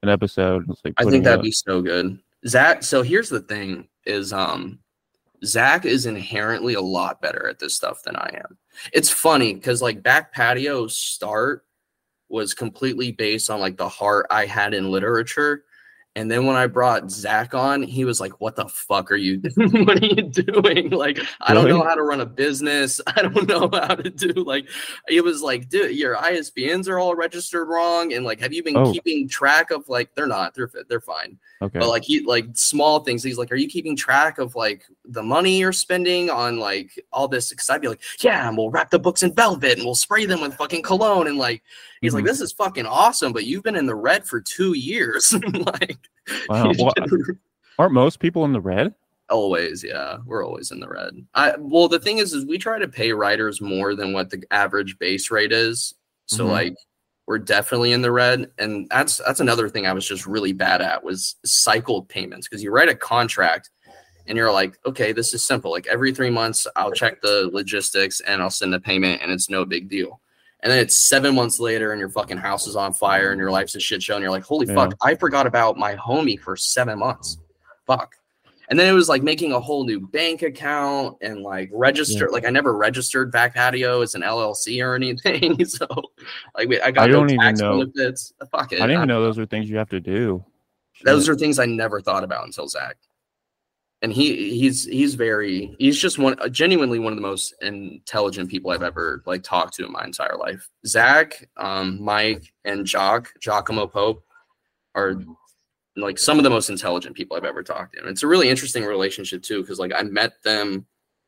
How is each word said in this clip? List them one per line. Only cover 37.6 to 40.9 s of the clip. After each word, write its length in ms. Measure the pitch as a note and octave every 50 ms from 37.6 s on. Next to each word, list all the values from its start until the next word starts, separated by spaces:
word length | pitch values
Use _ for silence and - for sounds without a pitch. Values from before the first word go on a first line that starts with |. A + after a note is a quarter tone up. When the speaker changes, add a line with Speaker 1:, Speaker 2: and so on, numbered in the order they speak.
| - -
Speaker 2:
I'd 100 | C3+ C4+
be 80 | D4 A#2+
like, 140 | A2 - - - - -
"Yeah, 260 | - A#3+ G#3 E3+ B2+ A#2
and 100 | G#2+ A2
we'll 120 | A2 A2
wrap 200 | B2+ E3 D#3+ -
the 80 | - E3
books 240 | C3+ F3 F3 -
in 120 | F#3 F3+ F3
velvet 440 | - A#3 G#3+ F#3 C#3 C3+ C3 B2 B2
and 80 | A#2+
we'll 80 | B2 B2
spray 320 | - - - G#3 A3 A3
them 160 | G3 F#3 E3
with 140 | D3+ C#3 C3+
fucking 260 | - D3 D3 F3+ E3
cologne." 440 | D#3 -